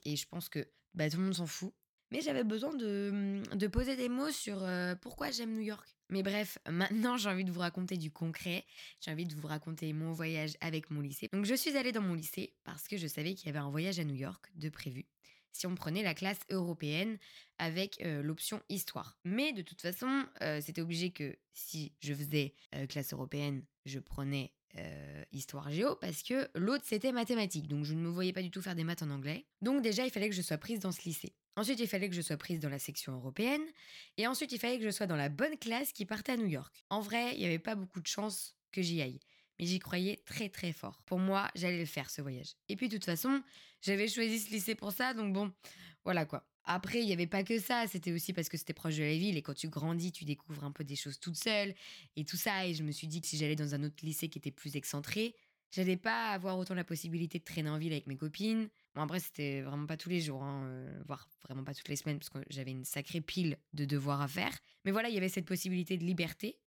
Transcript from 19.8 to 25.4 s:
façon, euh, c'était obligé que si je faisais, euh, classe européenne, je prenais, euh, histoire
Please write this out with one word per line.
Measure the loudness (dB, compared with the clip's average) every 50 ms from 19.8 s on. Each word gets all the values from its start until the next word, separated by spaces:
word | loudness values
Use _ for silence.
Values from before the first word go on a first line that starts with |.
façon, | -4 -4 -4 -2 0 2 2 2 0 -2 -4 -2 0
euh, | 0 0 0
c'était | -2 -2 -2 -2
obligé | -2 0 0 0 0 0
que | 0 -2 -4 -4 -4 -8 _ _ _
si | -12 -10 -6 -6 -6 -6 -6 -8 _
je | -4 -2 -2
faisais, | -2 -2 0 2 2 2 2 -2 -8 -14 _ -6
euh, | -4 -4
classe | -4 -2 -4 -4 -4 -4
européenne, | -6 -6 -4 -4 -2 -2 0 -2 -2 -6 -8 _ _ _
je | -8 -8 -8
prenais, | -6 -6 -6 -4 -2 0 0 0 -2 -4 -8 _ _ _ -12 -10
euh, | -10 -8 -8 -8 -10 -10 -10 -10 -10 -8 -8
histoire | -8